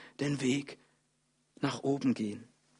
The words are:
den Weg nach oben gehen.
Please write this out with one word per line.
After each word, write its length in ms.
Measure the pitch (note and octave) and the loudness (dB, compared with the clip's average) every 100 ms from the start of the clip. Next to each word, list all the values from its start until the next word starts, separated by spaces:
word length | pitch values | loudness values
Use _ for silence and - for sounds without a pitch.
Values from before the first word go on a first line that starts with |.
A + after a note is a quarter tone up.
| - - | -20 -4
den 200 | C#3+ C#3+ | -2 2
Weg 360 | B2+ C#3 C#3+ - _ _ _ _ _ _ _ - | 2 0 -2 -14 _ _ _ _ _ _ _ -4
nach 220 | C#3 - | -4 -2
oben 300 | C#3 C#3 C3+ | 0 2 2
gehen. 340 | A#2 A2 G#2 B2 _ _ | 2 0 -4 -12 _ _